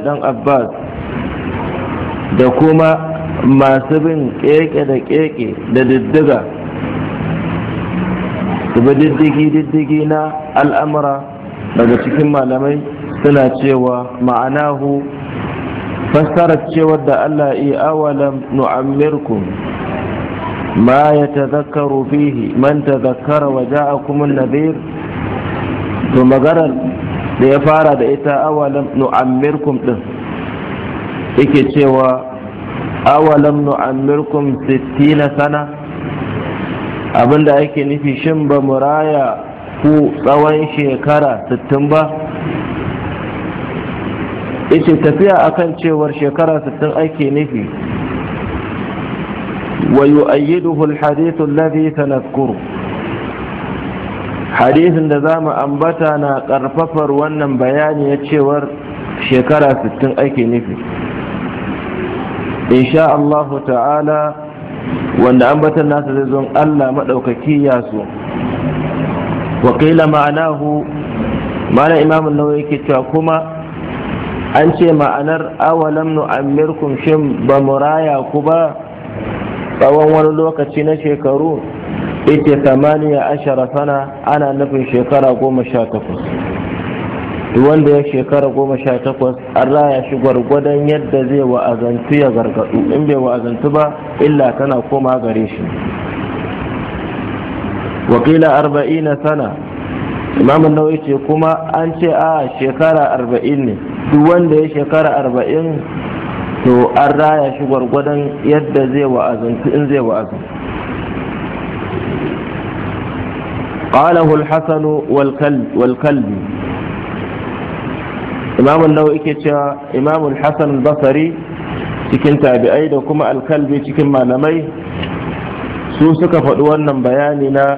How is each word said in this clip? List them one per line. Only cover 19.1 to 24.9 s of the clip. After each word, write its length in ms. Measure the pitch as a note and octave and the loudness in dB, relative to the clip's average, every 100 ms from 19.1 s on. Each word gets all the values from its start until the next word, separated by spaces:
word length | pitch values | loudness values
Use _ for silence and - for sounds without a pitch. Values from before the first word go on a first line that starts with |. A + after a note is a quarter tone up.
| D3 - G#2+ F2+ G2+ - - - - - - - - - - - | 0 -2 -4 -4 -6 -8 -8 -8 -6 -6 -6 -6 -8 -8 -8 -4
ما 320 | G#2 A#2 C3+ D3+ | 2 6 6 6
يتذكر 760 | D3+ D3 C#3+ C3+ D3 D3 D3+ C#3+ C3+ C3 | 4 2 0 0 -2 -2 -2 0 0 0
فيه 440 | D3 D3 B2 G2+ - | 0 0 0 -2 2
من 280 | C3+ D3 C#3+ | 2 2 2
تذكر 560 | C3+ B2+ B2+ - D3+ | 0 0 -2 0 0
وجاءكم 720 | C#3+ C3 A#2+ D3 C#3+ C#3 C#3+ C#3+ | 2 0 0 0 0 -2 -2 -2
النذير." 500 | D3 C3+ B2+ C#3 D#3 D#3 - | 0 0 0 0 0 -2 -8